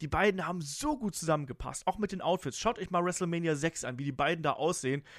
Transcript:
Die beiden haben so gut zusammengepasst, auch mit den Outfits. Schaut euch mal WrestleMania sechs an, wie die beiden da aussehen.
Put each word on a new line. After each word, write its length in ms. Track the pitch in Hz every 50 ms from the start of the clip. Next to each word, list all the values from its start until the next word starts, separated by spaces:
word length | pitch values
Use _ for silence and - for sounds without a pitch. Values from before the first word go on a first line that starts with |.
Die 60 | 156
beiden 380 | 143 160 156 190 208 190 190 165
haben 160 | 160 180 180
so 360 | 156 143 147 - 277 302 302
gut 180 | 285 220 202 -
zusammengepasst, 720 | - 170 160 156 147 143 127 123 - 131 131 127 - -
auch 100 | 185 -
mit 140 | - 208 196
den 80 | 196 185
Outfits. 400 | - 151 180 180 - 139 - -
Schaut 180 | - 214 240
euch 140 | 220 185 -
mal 140 | 180 175 175
WrestleMania 500 | 180 175 - 185 170 170 170 170 160 156
sechs 300 | 139 147 165 - - -
an, 120 | 127 127
wie 60 | 127 139
die 80 | 143
beiden 320 | 131 - 147 147 175 165 156
da 80 | 147
aussehen. 500 | 131 - 143 165 180 - - 131 135 143 - - -